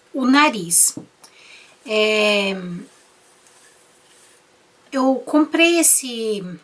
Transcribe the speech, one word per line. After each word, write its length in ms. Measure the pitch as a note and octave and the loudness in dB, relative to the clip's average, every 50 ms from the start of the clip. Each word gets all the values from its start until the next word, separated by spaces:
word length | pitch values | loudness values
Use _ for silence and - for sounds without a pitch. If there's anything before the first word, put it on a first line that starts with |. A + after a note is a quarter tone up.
| _ _ - | _ _ -6
o 120 | C#4 B3 | -2 0
nariz. 720 | B3+ C4+ C#4+ D4+ D4+ A3+ G#3 E3+ E3+ E3+ - - - - - - - _ _ - - _ _ - - - - - - _ _ - | 2 4 4 4 2 0 -4 -4 0 2 2 2 2 0 -6 -14 -20 _ _ -20 -20 _ _ -20 -20 -20 -20 -20 -20 _ _ -8
É, 680 | A#3 G#3+ G#3+ G#3+ G#3+ G#3+ G#3+ G#3 G#3 G#3 G3+ G3+ G3 G3 F#3+ F3+ F3+ F3 F3+ - - _ _ _ _ _ _ _ _ _ _ _ _ _ _ _ _ _ _ _ _ _ _ _ _ _ _ _ _ _ _ _ _ _ _ _ _ _ _ _ _ | -4 -2 0 0 0 0 0 0 0 0 0 -2 -4 -6 -8 -10 -10 -12 -12 -14 -18 _ _ _ _ _ _ _ _ _ _ _ _ _ _ _ _ _ _ _ _ _ _ _ _ _ _ _ _ _ _ _ _ _ _ _ _ _ _ _ _
eu 240 | C#4 C4+ C4 C4+ C4 - - | -4 0 0 0 0 -2 -2
comprei 540 | - - D4+ D#4 D4+ - E4 E4 E4+ E4+ E4+ | 0 0 2 2 2 2 2 2 4 4 2
esse, 640 | D#4+ - - - C4+ B3+ A#3+ A3+ A3 A3 G#3 G3+ F3+ F3+ F3 D#3 | 2 2 2 0 -2 -6 -8 -6 -4 -4 -4 -6 -8 -10 -14 -16